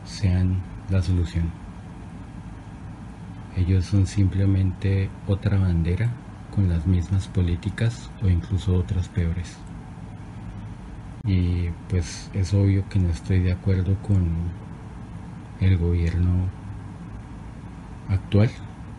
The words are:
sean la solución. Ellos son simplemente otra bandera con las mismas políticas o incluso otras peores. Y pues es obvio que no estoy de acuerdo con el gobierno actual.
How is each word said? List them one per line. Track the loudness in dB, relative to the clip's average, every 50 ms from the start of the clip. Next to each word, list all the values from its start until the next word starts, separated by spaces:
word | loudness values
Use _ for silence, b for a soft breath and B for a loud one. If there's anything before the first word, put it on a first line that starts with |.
| -14
sean | -12 -4 0 2 2 4 4 4 2 2 0 -2 -6 -10 -10 -4 0
la | 0 2 2
solución. | 2 2 2 0 0 0 0 -2 -2 -2 -8 -12 -14 -14 -14 -14 -14 -14 -14 -14 -14 -14 -14 -14 -14 -14 -14 -14 -14 -14 -14 -14 -14 -14 -14 -14 -14 -14 -14 -14 -14 -14 -14 -14 -14 -12 -14 -14 -6 -2
Ellos | 0 2 4 4 4 2
son | 4 4 4 4
simplemente | 4 4 4 4 4 4 4 4 4 4 4 4 2 0 0 0 0 2 2 0 -2 -4 -4 -2
otra | 0 0 0 2 2 2 4
bandera | 4 4 4 4 4 2 2 2 2 0 -2 -4 -8 -12 -14 -14 -14 -4 0
con | 2 2 4
las | 2 2 4
mismas | 4 4 4 4 2 0 0 0 0
políticas | 0 2 2 2 2 0 -2 -4 -2 0 0 0 0 -2 -8 -12 -6 0 2
o | 4
incluso | 4 2 2 0 -2 0 2 2 2
otras | 2 2 2 0 -2 -2 0
peores. | 0 0 0 0 0 -2 -4 -8 -10 -14 -14 -14 -14 -14 -14 -14 -14 -14 -14 -14 -14 -14 -14 -14 -14 -12 -12 -12 -12 -12 -12 -12 -12 -12 -14 -14 -14 -14 -14 -12 -4 0 2
Y | 4 4 6 4 4 2 2 0 0 -2 -6 -4 0
pues | 0 0 0 0 -4 -10 -10 -4 -2
es | 0 2 4 4
obvio | 6 6 6 6 4 2 2
que | 2 2
no | 4 4
estoy | 2 0 0 2 4 4
de | 4 4 2
acuerdo | 2 2 2 2 4 4 2 2 2 2
con | 2 4 4 4 2 2 0 -2 -4 -4 -8 -10 -12 -12 -12 -12 -14 -14 -14 -12 -12 -12 -12 -12 -12 -12 -14 -14 -14 -4 0
el | 2 4 4
gobierno | 4 4 2 2 2 2 2 2 2 2 4 4 2 0 0 -4 -6 -10 -12 -12 -12 -12 -12 -12 -12 -12 -12 -12 -12 -12 -12 -14 -12 -12 -14 -14 -14 -14 -14 -14 -14 -14 -14 -14 -10 -4 0
actual. | 0 0 0 4 4 6 6 4 2 -2 -10 -12 -12 -14 -14 -14 -14